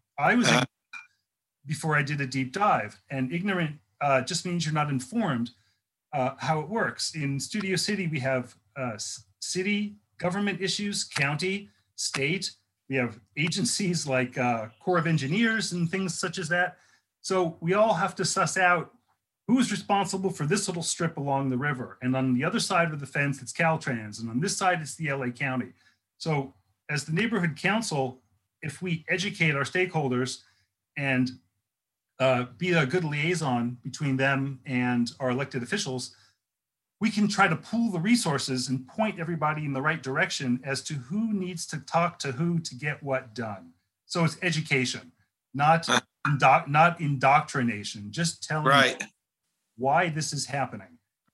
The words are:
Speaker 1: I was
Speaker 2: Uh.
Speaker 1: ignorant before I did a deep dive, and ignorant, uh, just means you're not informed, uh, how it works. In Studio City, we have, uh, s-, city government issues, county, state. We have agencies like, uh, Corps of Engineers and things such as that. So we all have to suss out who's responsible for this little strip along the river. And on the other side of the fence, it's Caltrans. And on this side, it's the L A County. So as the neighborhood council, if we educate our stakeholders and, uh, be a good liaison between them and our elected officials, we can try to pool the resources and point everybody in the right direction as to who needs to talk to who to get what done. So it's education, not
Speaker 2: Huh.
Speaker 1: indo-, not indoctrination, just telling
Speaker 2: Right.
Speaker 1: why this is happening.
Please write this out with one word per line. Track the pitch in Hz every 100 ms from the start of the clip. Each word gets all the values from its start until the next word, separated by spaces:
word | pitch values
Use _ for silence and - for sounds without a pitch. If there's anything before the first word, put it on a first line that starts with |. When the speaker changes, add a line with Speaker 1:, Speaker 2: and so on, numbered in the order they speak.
| _ -
Speaker 1:
I | 156 233
was | 180
Speaker 2:
Uh. |
Speaker 1:
ignorant | 117 127 _ _ - - _ _ _ _ _ 135
before | 156 160 147
I |
did | 143 151
a | 135
deep | 135 127
dive, | 190 208 143 104 - -
and | 135 131
ignorant, | 170 202 185 156 147 _ _
uh, | 143 131
just | 123 175 180
means | 175 156
you're |
not | 151 147
informed, | 135 - 226 196 120 120 - _ _ _ _ _
uh, | 135 127 -
how | 127 156
it | 151
works. | 226 127 - -
In | 160 139 139
Studio | - 214 190 175
City, | - 202 170
we | 147
have, | 131 131 123 - _ 143
uh, | 127 104
s-, | - - - _
city | - 180 190 208 208 - _ -
government | 180 190 202 180
issues, | 185 - 208 202
county, | - - 139 147 185 196 202 _ _ -
state. | - - 139 190 - - _ _ -
We | 135
have | 120 104 _ -
agencies | 170 202 170 - 196 170 143
like, | 131 127 139
uh, | 123 117 110 -
Corps | - 175
of | 160
Engineers | 160 135 190 233 220 -
and | 175 165
things | 190 190 -
such | 180 190
as | 160
that. | 175 180 - _ _ _ _
So | - 190 170 -
we | 165 196
all | 220
have | 170 190 -
to | 180
suss | 190 170 190
out | 180 175 - _ _ _ _ _ -
who's | 254 240
responsible | 196 - 202 196 190 190
for | - 147
this | 208 -
little | 170
strip | 160 - 165 160
along | 139 139 139
the | 123
river. | 147 127 107 -
And | 127 131
on | 131
the | 123
other | 156 208
side | - 185 170
of | 151
the | 139
fence, | 151 143 143
it's | 120
Caltrans. | - 165 156 - 117 107 104
And | 113
on | 120
this | 196 -
side, | 190 170
it's | 147 -
the | 156
L | 139
A | 123
County. | 123 139 131 110 - _ _ _ _
So | 165 147 135 - _ _ -
as | 147 -
the |
neighborhood | 165 226 226 170 147
council, | 185 220 220 147 131 - _ _ _ _
if | 156 -
we | 180 165 -
educate | 185 202 - 160 139
our |
stakeholders | 135 180 185 160 135 123 127 - - _ _ _ _ -
and, | 139 127 127 - _ _ _ _ _ _ _ -
uh, | 131 127 127 -
be | 180
a | 170 135
good | 185
liaison | 156 147 160 170 151 123 120 123
between | 135 - 143 131
them | 135 139 139 131
and | - 127 123 123 117 -
our | 127
elected | 123 139 131
officials, | 120 202 - 127 - - _ _ _ _ _ _ _ _
we | 226
can | 208 208
try | - 190
to | 160
pool | - 226 233
the | 175
resources | 196 240 175 139 - 127 127
and | 127 -
point | - 214 180
everybody | 165 165 151 156 147
in |
the | 135
right | 151 160
direction | 131 139 185 - 131 123
as | 139 135
to | -
who | 147 120 202 226
needs | 202 180 170 -
to | 147
talk | - 165 170 -
to | 139
who | 123 170 170
to | 165 120
get | 147 135
what | 139 131 123
done. | 110 113 98 85 _ _ _ -
So | 180
it's | 160 -
education, | 185 165 147 135 123 120 - _ _ _ _
not | 131 147 165 143
Speaker 2:
Huh. | 120 - _ 147
Speaker 1:
indo-, | 139 135 139 143
not | 147 170 170
indoctrination, | 151 139 135 147 - 139 120 104 101 107 104
just | 104 170 -
telling | - 156 151
Speaker 2:
Right. | 139 131 - - _ _ _ _ _ _ -
Speaker 1:
why | 131 151 180
this | 156 147
is | 143 -
happening. | 139 127 104 95 - _ _ _